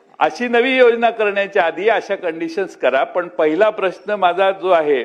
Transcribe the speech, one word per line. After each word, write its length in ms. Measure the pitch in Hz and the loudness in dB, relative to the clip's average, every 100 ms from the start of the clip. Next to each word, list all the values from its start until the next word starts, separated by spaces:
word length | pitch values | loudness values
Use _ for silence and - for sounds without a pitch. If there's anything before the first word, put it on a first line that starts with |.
| _ - | _ -2
अशी 300 | 156 - 240 | -2 -2 -2
नवी 280 | 240 262 262 | 0 2 4
योजना 340 | 240 233 233 | 4 4 0
करण्याच्या 520 | 220 208 196 196 202 | 0 -2 0 0 0
आधी 260 | 165 156 208 | 0 0 0
अशा 260 | 202 - | 0 -2
कंडिशन्स 640 | 190 180 165 165 - 190 - | -6 -6 -6 -6 -6 -8 -4
करा. 280 | 131 135 | 0 0
पण 240 | 170 180 175 | 0 -4 -6
पहिला 420 | - 156 160 214 | -2 0 2 0
प्रश्न 400 | 214 190 - - | 0 -4 -6 -6
माझा 400 | 208 180 175 190 | -2 0 2 0
जो 180 | 190 180 | 0 0
आहे 340 | 170 147 135 | 2 2 0